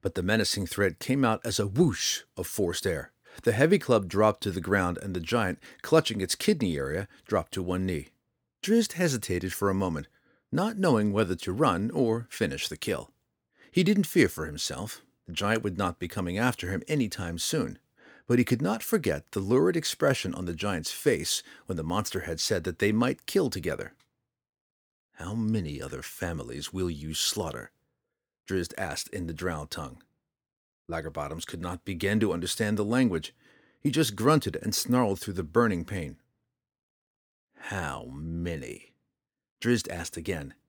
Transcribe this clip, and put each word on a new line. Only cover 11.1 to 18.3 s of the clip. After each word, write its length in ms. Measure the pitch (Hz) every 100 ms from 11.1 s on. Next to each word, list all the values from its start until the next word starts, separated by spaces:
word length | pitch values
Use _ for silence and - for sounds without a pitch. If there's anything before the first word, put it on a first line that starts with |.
whether 240 | 101 98
to 180 | 90 -
run 380 | 98 147 90 107
or 340 | 202 120 113 117
finish 400 | - 95 69 -
the 80 | 82
kill. 340 | - 78 55 _ _ _ _ _ -
He 120 | -
didn't 220 | 180 202
fear 240 | 180 175 110
for 160 | -
himself. 560 | 80 76 - 65 104 - _ _ -
The 60 |
giant 300 | 85 101 113
would 160 | 107 90
not 200 | 95 87
be 100 | 87
coming 280 | - 90 92
after 340 | 123 - 90
him 120 | 95 -
any 220 | 151 110
time 300 | - 87 85
soon, 400 | - 156 73 - _ _ - -
but 120 | _